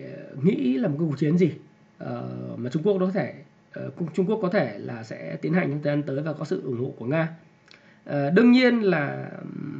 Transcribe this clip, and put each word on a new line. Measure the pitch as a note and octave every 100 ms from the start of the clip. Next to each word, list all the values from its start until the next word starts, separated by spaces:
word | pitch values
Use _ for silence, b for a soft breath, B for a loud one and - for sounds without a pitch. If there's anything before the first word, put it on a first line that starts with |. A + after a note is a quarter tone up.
| C3 - - C3+
nghĩ | E3 C#4 B3+ C4
là | D3
một | C#3+
cái | E3+
cuộc | C3+
chiến | D3+ F3
gì, | F3 - - _ _ -
ờ, | C3 B2 B2+ B2 B2 A#2
mà | B2
Trung | D#3+
Quốc | F#3 F#3+
có | F#3
thể, | F#3+ - - - _ _
ờ, | - C3 - D#3
Trung | - F#3
Quốc | G#3+
có | F3
thể | G3+ B2 G2+
là | B2 A#2
sẽ | A2+ - - E3
tiến | D#3
hành | F3+ C#3+
trong | D3
thời | D3
gian | D3
tới | C#3+ C3+
và | D#3+
có | D3
sự | D3+ -
ủng | D3 A#2
hộ | C3 -
của | A2+
Nga. | D#3+ D#3+ - - _ b b b b
Ờ, | - C#3+ C#3+
đương | F#3 A#3+
nhiên | B3+ B3 A#3
là | G3+ D#3+ C#3 C3+ C3 - - - -